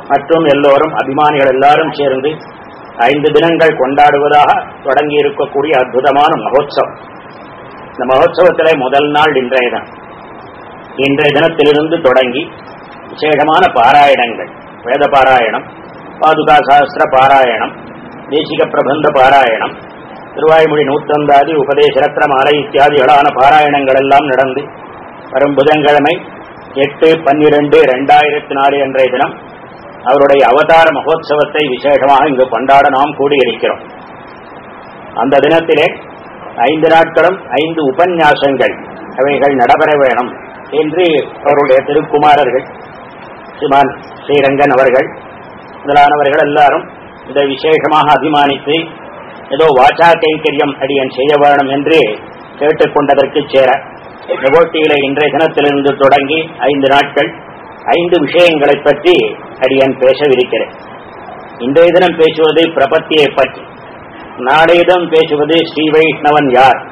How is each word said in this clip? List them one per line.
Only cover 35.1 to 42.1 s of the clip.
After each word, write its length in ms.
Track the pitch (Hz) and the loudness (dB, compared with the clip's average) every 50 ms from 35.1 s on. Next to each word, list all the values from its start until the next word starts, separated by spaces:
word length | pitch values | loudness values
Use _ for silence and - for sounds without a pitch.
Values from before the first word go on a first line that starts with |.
| - | -8
அந்த 240 | - 113 135 139 139 | -4 -2 0 2 2
தினத்திலே 440 | 135 147 165 165 160 160 156 147 156 185 - - - - - - - - - - - - - - 117 | 2 2 0 0 0 0 0 0 0 -2 -4 -8 -14 -20 -20 -20 -20 -20 -20 -20 -20 -16 -6 -4 -2
ஐந்து 260 | 127 156 156 156 160 | -2 0 0 2 2
நாட்களும் 480 | 165 165 165 156 - 165 160 175 190 190 - - 120 | 4 4 2 2 0 0 0 0 0 -4 -8 -6 -4
ஐந்து 260 | 131 156 160 165 160 156 | -4 -4 -4 -4 -4 -4
உபன்யாசங்கள் 920 | 135 127 156 170 185 180 170 160 151 143 - 143 139 139 123 120 104 92 - - - - - - - - | -4 0 0 0 0 0 -2 0 0 0 0 0 -2 -2 -2 -2 -4 -4 -6 -12 -18 -18 -18 -18 -14 -6
அவைகள் 400 | - 131 143 143 131 131 143 143 | -4 -2 -2 -2 0 0 0 0
நடைபெற 340 | 131 120 - 143 151 156 151 151 | 0 2 2 2 2 2 0 2
வேணும் 340 | 147 139 131 117 120 123 113 - - - - - - - - - | 2 2 0 0 -2 -4 -6 -10 -14 -18 -20 -20 -20 -16 -6 -2
என்று 320 | 147 156 156 147 170 185 170 156 139 117 - - | -2 -2 -2 -2 -2 0 0 0 0 -2 -6 -10
அவருடைய 420 | - - 139 147 147 143 139 131 135 131 | -6 -4 -2 0 0 2 2 2 0 0
திருக்குமாரர்கள் 840 | 139 147 151 151 - | 0 -2 -2 -2 -2